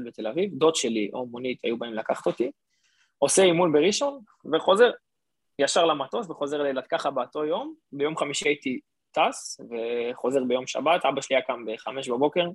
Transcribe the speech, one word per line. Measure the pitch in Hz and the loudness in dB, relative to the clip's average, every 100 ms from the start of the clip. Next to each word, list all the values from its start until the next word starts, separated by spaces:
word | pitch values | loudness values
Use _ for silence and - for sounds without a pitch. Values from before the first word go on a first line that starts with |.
| 120 | -8
בתל | 110 110 | -8 -6
אביב, | 147 202 | -2 -2
דוד | 131 160 160 | 2 2 2
שלי | 123 113 104 | 0 0 -2
או | 127 123 | -6 -10
מונית | 120 127 123 | -8 -8 -4
היו | - 120 | -4 -4
באים | 117 | -6
לקחת | 110 - - 175 | -8 -6 -2 -2
אותי, | 170 269 - _ _ _ _ _ - | -2 -4 -6 _ _ _ _ _ -2
עושה | 143 - | 2 6
אימון | 190 165 175 | 6 6 4
בראשון, | 147 170 208 285 277 208 _ - | 4 4 2 -2 -6 -18 _ -4
וחוזר | 156 - 196 240 - _ _ _ _ _ - | 0 4 6 6 4 _ _ _ _ _ -2
ישר | 135 190 165 | 2 4 4
למטוס, | 147 131 220 185 | 2 -2 -4 -6
וחוזר | - 143 147 | -6 -4 -2
לאילת | 143 131 - | -2 -2 -2
ככה | 165 147 | -2 -2
באותו | 135 120 151 151 | -2 -4 -4 -2
יום, | 185 302 311 - | -2 -4 -12 -12
ביום | 139 147 160 | -4 -2 0
חמישי | 147 139 147 | -4 -2 -2
הייתי | 147 131 123 _ _ _ | -2 -2 -6 _ _ _
טס, | 151 196 269 - - 113 | 0 0 0 -12 -14 -10
וחוזר | 117 113 120 117 123 123 135 | -6 -4 -4 -4 -2 0 0
ביום | 127 127 127 | 2 -2 -2
שבת, | - 143 175 143 | -2 2 2 2
אבא | 135 | -2
שלי | - 131 | 0 0
היה | - | 0
קם | 120 110 | -6 -6
בחמש | 113 110 131 131 | -8 -8 -8 -4
בבוקר, | 120 147 180 175 | 0 2 2 -2